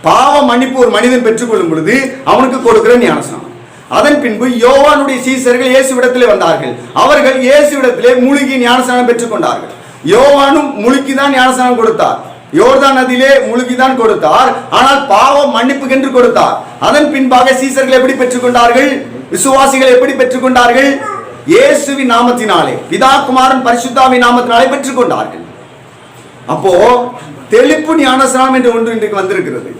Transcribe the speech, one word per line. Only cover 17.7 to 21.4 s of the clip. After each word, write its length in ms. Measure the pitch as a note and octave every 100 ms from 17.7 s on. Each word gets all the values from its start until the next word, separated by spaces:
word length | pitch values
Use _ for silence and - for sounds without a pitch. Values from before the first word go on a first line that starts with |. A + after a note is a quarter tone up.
| C4+ B3+ B3+
எப்படி 180 | C4 C#4
பெற்றுக்கொண்டார்கள்? 720 | B3 B3 B3 A#3+ A#3 A#3+ C#4+ C4 - F#3 -
விசுவாசிகள் 600 | - C#4 C4+ C#4 C4+ C4
எப்படி 180 | B3 C#4+ B3+
பெற்றுக்கொண்டார்கள்? 720 | B3+ B3+ B3+ B3 A#3+ B3 C#4 C#4 - - - -